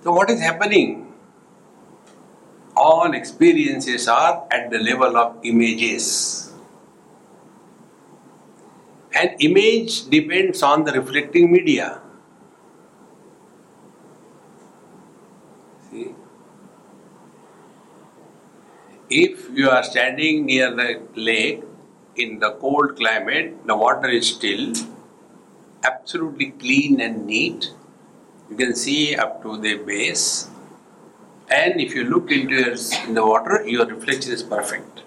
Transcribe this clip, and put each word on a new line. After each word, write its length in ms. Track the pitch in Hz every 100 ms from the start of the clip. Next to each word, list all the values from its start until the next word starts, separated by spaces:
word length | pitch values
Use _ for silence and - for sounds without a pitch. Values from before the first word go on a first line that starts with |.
So 100 | 165
what 180 | 175 196
is 100 | 226
happening? 720 | 165 165 202 202 113 - - - - - _ - - - - - - - - - - - - -
All 360 | 156 160 170
experiences 960 | 131 117 - 170 156 139 135 127 123 117
are 380 | 120 160 - -
at 200 | 123 117
the 80 | 113
level 400 | 110 131 127 117
of 180 | 117 -
images. 1120 | 117 113 117 113 117 98 - - - - - - - - - _ _ - - - - - - - - _ - - - - - - - - - - -
An 220 | - 175 -
image 680 | 151 190 214 226 226 - 135
depends 540 | 151 151 180 190 -
on 220 | 139 151
the 80 | 151
reflecting 600 | 131 131 143 143 175 170
media. 480 | 175 170 123 92 - - - _ _ - _ - - - _ - - - - - - - - - - - - - - - - - - - - - - - - - - - - -
See, 240 | 113 117 - - - - - - - - - - - - - - - - - - - - 82 85 - - - - - - - -
if 380 | 147 180 - -
you 200 | 127 135
are 120 | 127
standing 640 | 123 127 127 135 156 156
near 260 | 139 127 127 117
the 260 | 120 110 -
lake 500 | - 113 113 120 151 - - - _ _
in 240 | - 117 107
the 140 | 110 107
cold 360 | 135 139 143 -
climate, 680 | 110 110 107 147 170 - 113
the 80 |
water 340 | 107 117 127 127
is 200 | 120 113
still, 460 | - 107 98 143 - - - - _ _ - _ - - -
absolutely 680 | 131 - - 175 160 135 135
clean 500 | - 123 135 143 131
and 260 | 113 110 101
neat. 460 | 110 - - - - - _ - - - - -
You 60 | 113
can 180 | 123
see 420 | 117 139 147 147 127
up 260 | 110 -
to 140 | 110 107
the 220 | 107 104
base. 680 | - 101 139 - - - - - - - - - - _ - - -
And 300 | 135 170 175
if 140 | 139
you 100 | 131
look 260 | 120 170 170
into 240 | 139 131
your, 220 | 131 123 117 - - 117
in 80 |
the 120 | 113 110
water, 400 | 110 - - 113
your 200 | 120 113
reflection 460 | 110 - 127 123
is 100 | 113
perfect. 600 | - 107 101 107 - -